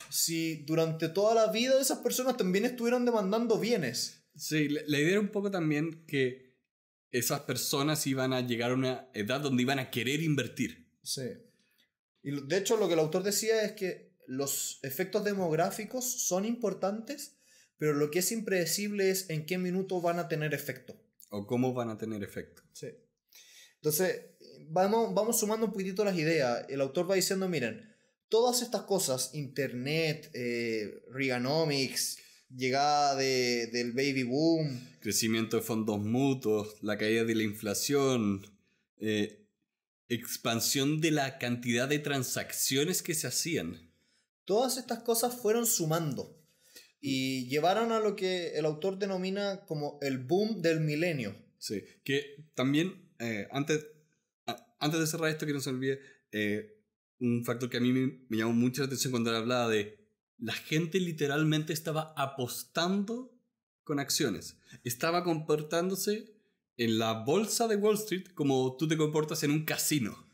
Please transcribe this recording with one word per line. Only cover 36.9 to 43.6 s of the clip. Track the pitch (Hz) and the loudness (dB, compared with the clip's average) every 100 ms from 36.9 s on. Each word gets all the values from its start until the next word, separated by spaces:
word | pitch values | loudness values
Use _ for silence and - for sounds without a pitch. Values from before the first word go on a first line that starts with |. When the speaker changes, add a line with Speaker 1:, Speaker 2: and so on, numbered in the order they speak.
| 104 | -2
Speaker 2:
caída | 107 113 113 | 2 2 2
de | 110 | 0
la | |
inflación, | 107 101 104 98 - 143 135 127 104 98 - _ _ _ _ - | 0 -2 -4 -2 0 2 2 2 0 -2 -6 _ _ _ _ -8
eh, | 110 107 101 - _ _ _ _ _ _ - | -2 -2 -2 -6 _ _ _ _ _ _ -6
expansión | 120 - - 127 117 - 139 139 156 | -6 -6 -6 -2 0 0 0 0 2
de | 160 | 2
la | 151 135 - | 2 0 -4
cantidad | 120 120 123 117 135 | -4 -2 0 0 2
de | 147 | 0
transacciones | 147 139 123 120 - - - 135 165 180 | 0 -2 -2 -4 -6 -2 0 2 0 -2
que | - | -2
se | 156 127 | -4 -4
hacían. | - 165 135 | -2 -2 -2